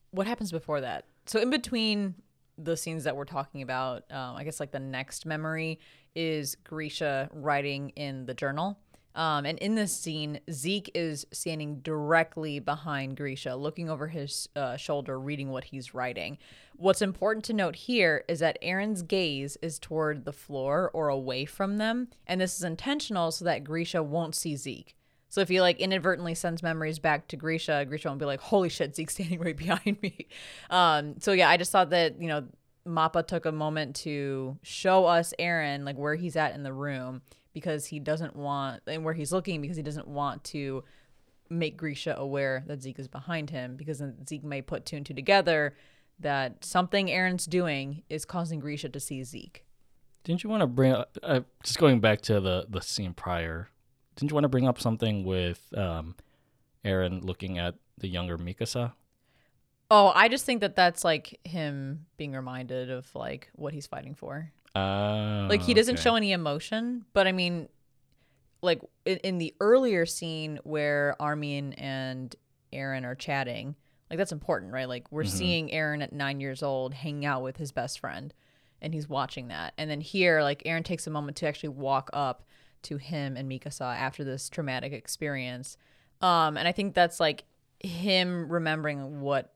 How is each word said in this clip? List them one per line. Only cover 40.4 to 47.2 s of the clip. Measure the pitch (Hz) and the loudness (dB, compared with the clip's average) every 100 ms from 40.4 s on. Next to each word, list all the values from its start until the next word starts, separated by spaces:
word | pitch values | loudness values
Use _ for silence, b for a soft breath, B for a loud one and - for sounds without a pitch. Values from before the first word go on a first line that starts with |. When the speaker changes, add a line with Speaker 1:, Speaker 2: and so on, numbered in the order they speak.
| - | -8
Speaker 1:
to | 151 139 135 b b b b b _ - | -6 -6 -6 b b b b b _ -6
make | 170 156 - | -2 -2 -4
Grisha | 160 139 165 - | -6 -4 -4 -4
aware | 139 139 135 131 151 | -2 0 0 -2 -4
that | 143 | -8
Zeke | 131 131 | -10 -12
is | 131 | -12
behind | 131 151 165 147 | -12 -6 -6 -6
him, | 131 123 131 | -8 -8 -8
because | 143 143 | -8 -6
then | 143 117 135 | -8 -10 -10
Zeke | 151 | -10
may | 147 139 | -6 -8
put | 135 160 - | -6 -8 -8
two | 151 | -10
and | 139 | -8
two | |
together | 139 135 196 170 160 147 b b b b - | -2 6 6 6 4 2 b b b b -6
that | 151 139 131 - - | -2 0 -2 -6 -2
something | 180 180 202 190 | 0 2 2 2
Eren's | 175 | 2